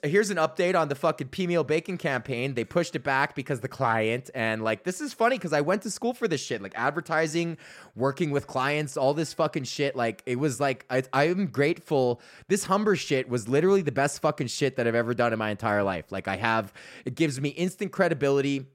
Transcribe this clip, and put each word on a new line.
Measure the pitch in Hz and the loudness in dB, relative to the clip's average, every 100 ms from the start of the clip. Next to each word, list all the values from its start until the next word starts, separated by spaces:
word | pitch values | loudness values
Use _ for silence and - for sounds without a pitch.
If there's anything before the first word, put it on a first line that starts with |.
here's | 147 190 208 | 0 2 2
an | 180 | 2
update | 156 - 180 180 | 0 2 2 2
on | 151 | 2
the | 135 | 0
fucking | 170 160 131 | 0 -2 -6
P | - 180 | -4 0
Meal | 170 | 0
Bacon | 147 160 165 180 | 2 -2 -2 -6
campaign. | 165 131 120 123 135 123 | -2 -4 -4 -4 -4 -2
They | 110 | -2
pushed | 175 170 | 0 -2
it | 151 | -2
back | 135 135 147 | 0 2 2
because | - 131 135 | -2 -6 -4
the | 123 | -6
client, | - 127 113 110 120 131 131 | -2 0 2 2 0 -4 -4
and, | 110 110 110 | -2 0 -2
like, | 107 | -2
this | - 180 | -4 -6
is | 294 | -6
funny | - 233 254 | 0 2 2
'cause | 170 | 0
I | 147 | 0
went | 147 208 | 2 0
to | 214 | -2
school | - 233 | -4 -4
for | 247 226 | -2 -2
this | 147 | -2
shit, | - 117 | -4 -6
like, | 98 - | -6 -2
advertising, | 127 147 165 160 160 160 170 160 - - - - | -2 -2 -2 0 0 0 -2 -6 -12 -20 -16 -2
working | 135 135 156 | -2 0 0
with | 139 - | 0 -2
clients, | 131 131 147 151 147 | -2 0 0 -2 0
all | 135 | 2
this | 147 160 | 2 -2
fucking | - 156 160 | 0 0 0
shit. | 127 - 143 127 | -6 -2 -2 0
Like, | 117 104 - | -2 -2 -4
it | 123 | -2
was, | 151 120 | 0 0
like, | 139 127 - | -2 -2 -2
I, | 131 131 | -2 0
I'm | 131 151 180 190 | 2 2 2 -2
grateful. | 127 143 175 - 147 127 120 - - - | 0 0 0 0 2 2 0 -6 -14 -2
This | 190 - | -2 2
Humber | 196 214 180 | 0 2 0
shit | - 135 127 | 2 0 0
was | 123 104 | -2 0
literally | 135 180 196 | 2 4 4
the | 151 | 2
best | 131 143 - | 0 0 0
fucking | 156 151 127 | -2 0 -4
shit | - 139 - | 0 -2 0
that | 117 | 2
I've | 117 | 2
ever | 117 | 2
done | 120 120 | 2 2
in | 113 | 2
my | 107 | -2
entire | 104 110 104 | -2 0 2
life. | 101 90 - | 2 -2 -4
Like, | 98 95 | -8 -4
I | 95 | 0
have, | 113 113 101 - - - - | 2 2 0 -8 -20 -12 -8
it | 135 | 0
gives | 160 131 | 0 0
me | 143 | -4
instant | 143 180 - 196 | -2 -4 -2 -6
credibility. | - 180 151 139 139 139 139 135 | 2 2 2 2 2 2 0 -4